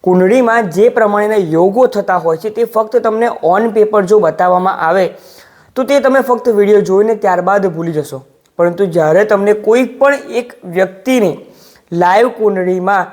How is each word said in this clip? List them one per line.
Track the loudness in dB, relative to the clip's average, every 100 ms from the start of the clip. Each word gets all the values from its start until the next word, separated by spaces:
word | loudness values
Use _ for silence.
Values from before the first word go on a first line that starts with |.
કુંડળીમાં | 2 2 2 2 2 0 -2
જે | 2 2
પ્રમાણેના | 2 0 0 0 -2
યોગો | 0 0 0 2 0
થતા | 0 -2 -2
હોય | -2 -4
છે, | -6
તે | -4
ફક્ત | -2 -2 0 0
તમને | 0 -2 -2
on | -2 0 0 0 0
paper | 2 2
જો | 2 2
બતાવવામાં | 2 0 0 2 0 -2
આવે, | -2 0 -2 -6 -20 -20 -20 _ _ -6
તો |
તે | 0 0
તમે | 2 0
ફક્ત | 0 -2 0
વીડિયો | 2 4 2
જોઈને | 2 0 0 0
ત્યારબાદ | -2 0 0 0 -2
ભૂલી | -4 -6
જશો. | -6 -8 -12 -16 _ _ -2
પરંતુ | -2 0 -2
જ્યારે | 0 2 2
તમને | 2 0 2
કોઈ | 0 2 2
પણ | 0 0 0 0 -6
એક | -8 -8 -16 -8
વ્યક્તિની | -2 -2 -4 -2 0 0 -2 -14 -20 -20 _ _
લાઈવ | -2 2 2 0
કુંડળીમાં | 0 -2 0 -2 -2 0 -2 -4